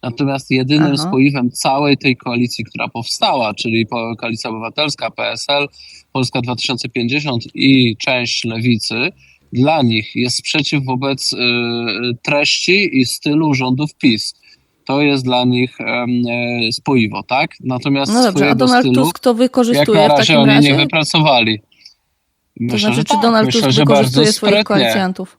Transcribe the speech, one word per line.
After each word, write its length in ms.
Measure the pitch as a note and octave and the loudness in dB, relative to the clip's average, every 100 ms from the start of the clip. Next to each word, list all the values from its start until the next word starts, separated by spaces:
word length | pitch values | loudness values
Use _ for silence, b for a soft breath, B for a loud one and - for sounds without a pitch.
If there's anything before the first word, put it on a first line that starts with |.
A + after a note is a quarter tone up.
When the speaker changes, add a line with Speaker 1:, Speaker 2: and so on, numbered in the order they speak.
Speaker 1:
Natomiast 480 | - - C#3 C#3 - | -10 -4 -4 -4 -2
jedynym 420 | C3 B2+ D3+ D3+ | -2 0 2 2
Speaker 2:
Aha. 140 | C#3 D#3 | 0 0
Speaker 1:
spoiwem 420 | C3 C#3 C#3 B2 | 2 2 2 -2
całej 480 | - D3+ C3+ D3 C3+ | -2 -2 0 0 0
tej 180 | C#3+ A#2+ | 0 -4
koalicji, 480 | - A#2+ B2 - | -4 -2 -2 -4
która 240 | A2 - A#2 | -12 -8 -10
powstała, 680 | A#2 A#2 - A3 D3+ A2 | -8 -8 -4 0 0 -2
czyli 320 | G2+ A#2+ A2+ A2+ | -4 -4 -2 -2
po-, 300 | A#2+ A2+ A2+ | -4 -6 -8
Koalicja 340 | A#2+ A2+ B2 | -8 -8 -8
Obywatelska, 600 | A2 A2+ A2 D3+ - A#2 | -8 -10 -4 -6 -4 -8
P 200 | - A2 | -6 -8
S 140 | A2 - | -6 -2
L, 200 | C#3+ C#3+ B B B B | -2 -2 B B B B
Polska 280 | C3+ B2+ C3 | -4 -4 -4
dwa 160 | B2 A#2+ | -6 -6
tysiące 320 | - B2 - | -6 -6 -6
pięćdziesiąt 560 | B2+ A#2 C#3+ D3 A#2+ - | -6 -4 -4 -4 -6 -6
i 420 | - C3+ C3+ B2 A2 | -2 4 4 4 0
część 480 | - B2+ A#2+ - | -4 -2 -2 -6
Lewicy, 680 | A#2 A2+ A#2 A#2 - A2+ C#3+ - b b _ | -6 -4 0 0 -2 -4 -6 -6 b b _
dla 300 | B2 C3+ D#3+ | 2 4 4
nich 340 | B2 A2+ G#2+ - | 2 0 -2 -4
jest 200 | B2 - | -4 -4
sprzeciw 480 | - D#3 D3 D3+ | -4 -4 -2 -2
wobec, 480 | C3 B2+ C#3 C#3 - | -2 -4 -2 -2 -4
y, 40 | - B2 A#2+ A#2+ A#2 A#2 G2+ B2 A#2+ | -2 -2 0 -2 -4 -4 -4 -4 -6
treści 760 | - C#3+ D3 - - F#3+ F#3+ C3+ | -2 -2 0 -2 0 0 2 0
i 80 | B2+ | 0
stylu 480 | - D#3 D3 D#3+ | -2 -2 0 2
rządów 400 | C3+ B2+ B2+ D3+ | 0 0 -2 -4
pis. 400 | - C#3+ G#2+ - - b b _ _ | 0 0 0 -4 -12 b b _ _
To 160 | - C3+ | -4 0
jest 240 | D3 C#3 | 0 0
dla 200 | B2+ B2 | 0 0
nich, 360 | B2+ B2 B2 - | 2 2 0 -4
em, 420 | A2+ A#2 B2 B2 A#2+ A#2+ A#2+ A#2+ A2+ | -6 -4 -2 -2 -2 -4 -4 -4 -4
e, 40 | |
spoiwo, 500 | A2+ - C3+ A2 G#2 | -4 0 0 0 -4
tak? 280 | F#2 B2+ E3+ - | -4 -4 -4 -6
Natomiast 520 | C3 D3+ D3 C#3 C#3 | -6 -4 -2 -2 0
Speaker 2:
No 100 | A3+ | 2
dobrze, 60 | B3 | 2
a 40 | |
Speaker 1:
swojego 220 | F#3 C#4+ | 2 0
Speaker 2:
Donald 320 | C#4+ B3+ B3 A#3+ | 2 2 4 4
Speaker 1:
stylu 180 | B2+ | 2
Speaker 2:
Tusk 140 | C4 - | 0 0
to 160 | C4 | -2
wykorzystuje 680 | A3+ B3 C4 A#3 C#3+ D3 G#3+ | 2 0 2 0 2 2 4
Speaker 1:
jak 80 | D3+ | 4
na 60 | |
Speaker 2:
w 40 | D3 | 4
Speaker 1:
razie 140 | C3+ | 4
Speaker 2:
takim 100 | D#3 | 4
Speaker 1:
oni 120 | C#3 | 6
Speaker 2:
razie? 140 | C#3+ C#3+ | 6 4
Speaker 1:
nie 80 | C3+ | 2
wypracowali. 840 | D3+ D#3+ D3+ E3 D#3 B2+ A2+ G#2+ | 0 -2 0 2 4 4 2 -2
Speaker 2:
To 60 | _ b b _ _ _ _ _ _ - | _ b b _ _ _ _ _ _ -6
Speaker 1:
Myślę, 180 | A#2 G#3+ | -4 0
Speaker 2:
znaczy, 160 | G#3 A#3+ | 0 0
Speaker 1:
że 80 | |
Speaker 2:
czy 80 | - | 0
Speaker 1:
tak. 100 | C#4+ | 2
Speaker 2:
Donald 240 | A#3 A3+ A3 | 4 4 2
Speaker 1:
Myślę, 140 | A#3 | 2
Speaker 2:
Tusk 120 | C4+ | 2
Speaker 1:
że 120 | - | 2
bardzo 100 | - | 4
Speaker 2:
wykorzystuje 380 | C#3+ - C3 G#3+ | 4 4 4 2
swoich 200 | G#3 G#3 | 2 2
Speaker 1:
sprytnie. 120 | G#3 | 2
Speaker 2:
koalicjantów? 760 | G#3+ G3+ A#2 A2 F#3 F#3 F#3+ | 2 0 2 0 -2 -4 -12